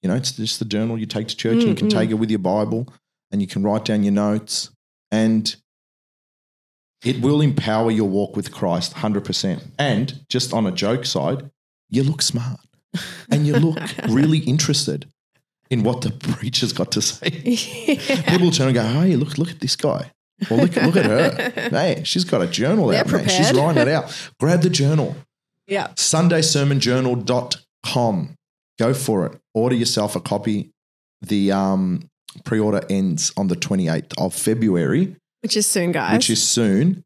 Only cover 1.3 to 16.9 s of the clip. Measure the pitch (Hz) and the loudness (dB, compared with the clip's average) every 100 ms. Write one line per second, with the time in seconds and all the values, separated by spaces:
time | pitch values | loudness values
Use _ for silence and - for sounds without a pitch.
1.3 | - 113 160 233 - 214 208 110 110 110 | -4 0 2 2 2 0 2 2 0 0
2.3 | 107 92 101 107 110 127 - _ _ _ | 0 2 0 0 -2 -6 -12 _ _ _
3.3 | 101 95 - 101 107 107 104 101 101 104 | -4 -2 -2 0 0 0 0 2 2 2
4.3 | 107 - - - _ _ _ _ 107 110 | -2 -4 -8 -8 _ _ _ _ 0 2
5.3 | 113 107 - _ _ _ _ _ _ _ | 2 0 -8 _ _ _ _ _ _ _
6.3 | _ _ _ _ _ _ _ 120 123 123 | _ _ _ _ _ _ _ -4 0 2
7.3 | 147 151 139 110 110 117 113 104 95 101 | 4 4 2 0 2 2 2 2 0 -2
8.3 | - 95 - 95 87 87 - 110 101 - | -4 -8 -4 -2 -2 -4 -6 -2 -2 -2
9.3 | 92 101 87 - - 143 - 135 - - | -4 -2 -4 -8 -4 -2 0 -2 -6 -6
10.3 | 127 123 110 104 87 98 127 123 - 71 | -4 -2 -2 -2 -2 -2 -2 -2 -2 -2
11.3 | 135 - _ _ _ _ 113 139 143 - | -4 -8 _ _ _ _ -2 0 0 -2
12.3 | 120 120 123 _ _ _ 180 - - - | -2 -6 -8 _ _ _ -10 -10 -16 -2
13.3 | 147 147 151 160 156 - - - 113 151 | 0 2 4 2 0 -6 -6 0 2 4
14.3 | 156 - 143 - 143 - 73 - _ _ | 2 2 0 0 0 -2 -4 -8 _ _
15.3 | _ _ _ _ 123 110 120 - - - | _ _ _ _ 0 0 0 -4 -6 -6
16.3 | - 107 - 120 - - | -4 -4 -2 -2 -2 -2